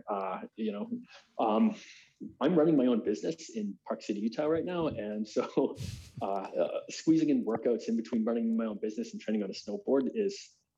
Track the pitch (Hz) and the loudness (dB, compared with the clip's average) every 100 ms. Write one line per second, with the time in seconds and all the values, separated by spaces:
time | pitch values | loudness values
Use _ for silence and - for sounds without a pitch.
0 | - 202 190 185 220 - 214 202 233 240 | -6 -4 -2 -6 -8 -6 -4 -4 -6 -6
1 | - - _ - 113 110 110 - - - | -10 -20 _ -2 2 6 4 2 -10 -20
2 | - _ - - 135 175 156 147 127 113 | -20 _ -16 -2 4 6 6 6 6 4
3 | - 107 - - - 226 208 - - 110 | 2 -2 -2 -6 -8 -6 -6 -8 -6 -6
4 | - - - 117 151 160 165 180 156 107 | -4 -2 -2 0 0 0 0 0 0 -2
5 | 104 107 110 127 - - 135 - - - | -4 -4 -2 -2 0 2 2 0 -8 -10
6 | - - 104 98 92 - 82 - - - | -14 -6 -4 -2 -2 0 0 0 -6 -2
7 | - 160 147 131 104 113 127 113 - 113 | 2 4 4 2 2 0 2 0 0 -2
8 | 113 117 110 117 113 113 113 101 110 107 | 0 -2 0 0 0 0 -2 -4 -6 -4
9 | 113 104 - 107 95 - - 104 - 269 | -8 -8 -2 -2 -2 -6 -8 -6 2 2
10 | 247 226 196 - - _ _ | 2 0 -2 -2 -12 _ _